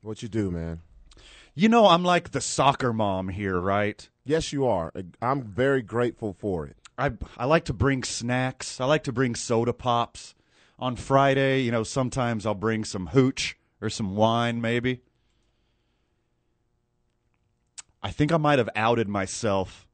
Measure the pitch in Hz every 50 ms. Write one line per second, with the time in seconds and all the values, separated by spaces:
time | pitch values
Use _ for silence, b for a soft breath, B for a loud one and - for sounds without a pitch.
0 | - 107 110 - - 110 90 113 104 95 87 85 82 82 82 82 - _ - -
1 | - - B B B B B B B B B 135 180 220 226 240 220 196 170 170
2 | 180 180 180 175 175 - - - - - - - 143 135 135 - - 123 113 110
3 | 107 101 95 92 95 92 92 101 104 95 92 90 87 98 98 101 104 104 - -
4 | - - _ _ _ 127 147 165 160 - - 143 135 123 107 90 82 80 - -
5 | 95 85 - _ 113 120 135 143 127 107 95 98 127 139 139 135 117 90 107 117
6 | 123 120 110 _ 113 107 92 _ - 104 92 85 76 69 - _ _ - _ -
7 | 127 143 123 98 - - - - 120 131 156 170 170 - 131 92 123 135 139 131
8 | 113 - - - 120 120 123 127 127 131 123 _ - - - - 127 131 151 156
9 | - - 120 123 135 123 117 - - - 120 113 117 120 117 - - 127 120 120
10 | 117 - _ - - - - b b b b b b b b b - 127 123 110
11 | - - 135 139 139 139 135 135 135 135 135 135 131 117 117 117 110 - - 139
12 | 127 123 - 139 123 117 117 110 98 110 104 98 87 113 110 110 110 - - 104
13 | 92 80 78 135 131 131 135 - - - - _ _ _ _ _ 101 110 - -
14 | 110 95 95 104 107 113 113 117 120 120 117 117 117 113 120 120 120 127 127 123
15 | _ _ _ _ _ _ _ _ _ _ _ _ _ _ _ _ _ _ _ _
16 | _ _ _ _ _ _ _ _ _ _ _ _ _ _ _ _ _ _ _ _
17 | _ _ _ _ _ _ _ _ _ _ _ _ _ _ _ - - _ _ _
18 | - 98 - - 151 147 160 165 151 147 147 135 113 98 - 104 110 117 120 117
19 | 113 101 101 101 95 95 - - - 110 98 98 95 - - - - _